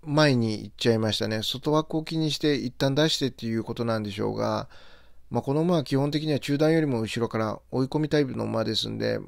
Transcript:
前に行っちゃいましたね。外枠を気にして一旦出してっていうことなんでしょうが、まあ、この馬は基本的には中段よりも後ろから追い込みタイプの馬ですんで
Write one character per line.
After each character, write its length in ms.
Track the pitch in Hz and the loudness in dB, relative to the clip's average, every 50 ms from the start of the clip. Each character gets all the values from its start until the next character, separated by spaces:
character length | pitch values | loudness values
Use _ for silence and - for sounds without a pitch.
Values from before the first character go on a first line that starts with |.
| - | -4
前 340 | 156 143 156 156 147 135 | 0 4 6 6 6 6
に 280 | 123 113 110 107 104 107 | 4 2 2 0 -4 -6
行 60 | 101 | -12
っ 40 | - | -10
ち 140 | - - 123 | 0 2 4
ゃ 20 | 113 | 4
い 60 | 110 | 4
ま 140 | 110 110 104 | 2 2 0
し 60 | - | 0
た 100 | 113 107 | -2 -2
ね。 140 | 110 110 107 | -2 -2 -2
外 300 | - - 127 - 151 147 | -4 -6 -4 -2 2 2
枠 240 | 156 156 - - | 2 2 0 -4
を 80 | 160 156 | -4 -4
気 140 | - 165 160 | -2 -2 -2
に 120 | 160 156 | 0 0
し 80 | 143 - | -2 0
て 180 | - 151 147 | 0 2 2
一 160 | 127 104 123 - | 2 -2 -4 -4
旦 220 | - - 139 139 | -2 0 0 2
出 140 | 139 151 160 | 2 2 2
し 100 | - - | 2 0
て 100 | 143 127 | -2 -2
っ 20 | |
て 160 | 120 - - | -2 -4 -6
い 100 | 117 113 | -4 -2
う 80 | 113 107 | -2 -2
こ 100 | - 117 | -4 -4
と 100 | 117 117 | -4 -2
な 140 | 117 113 110 | -2 -2 -2
ん 40 | 107 | -2
で 80 | 104 | -6
し 100 | 98 107 | -4 -4
ょ 100 | 107 107 | -4 -4
う 60 | 107 | -2
が、 320 | 107 110 110 107 107 107 - - - - - - - - - - - - - | -2 -2 -2 -2 -2 -4 -8 -14 -20 -20 -20 -20 -20 -20 -20 -20 -20 -16 -6
ま 80 | - 120 | -6 -4
あ、 40 | - | -2
こ 120 | - 139 | 0 0
の 80 | 151 160 | 0 2
馬 140 | 175 180 | 2 2
は 80 | 165 131 | 0 0
基 120 | - 139 | 0 0
本 140 | 135 139 147 | 0 0 0
的 140 | 147 151 151 | -2 -2 -2
に 80 | 156 147 | 0 -2
は 60 | 127 | -2
中 200 | - - 143 139 | 0 0 0 2
段 140 | 156 156 160 | 4 4 4
よ 80 | 165 | 4
り 60 | 156 | 2
も 140 | 147 131 117 | 2 0 -2
後 200 | 113 101 - 120 | -2 -2 -2 -2
ろ 80 | 117 113 | -2 -2
か 100 | - 113 | 0 -2
ら 200 | 110 110 101 - _ - | -2 -2 -4 -8 _ -6
追 140 | - 127 135 | -2 -2 -2
い 20 | |
込 140 | 131 - 151 | 0 0 -2
み 80 | 151 147 | 0 2
タ 120 | - 151 | 2 2
イ 60 | 147 | 2
プ 100 | 131 117 | 0 -2
の 80 | 117 110 | -6 -4
馬 200 | 113 110 110 113 | -2 -2 -2 0
で 100 | 113 110 | 0 -2
す 160 | - 110 113 | -2 -2 -4
ん 80 | 110 110 | -4 -2
で 200 | 110 113 110 107 104 | -2 -2 -2 -2 -4